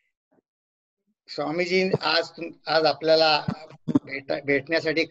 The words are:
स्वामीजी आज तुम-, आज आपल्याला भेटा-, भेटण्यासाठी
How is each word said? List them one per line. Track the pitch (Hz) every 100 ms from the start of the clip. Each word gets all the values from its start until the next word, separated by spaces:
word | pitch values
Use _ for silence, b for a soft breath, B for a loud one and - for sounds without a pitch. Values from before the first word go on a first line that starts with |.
| _ _ _ _ _ _ _ _ _ _ _ _ -
स्वामीजी | - 143 165 180 185 190 -
आज | 156 165 160
तुम-, | - 165 - -
आज | 156 156
आपल्याला | 139 156 160 160 151 - - 160 - - -
भेटा-, | - 139 135 156
भेटण्यासाठी | 139 143 135 165 156 156 160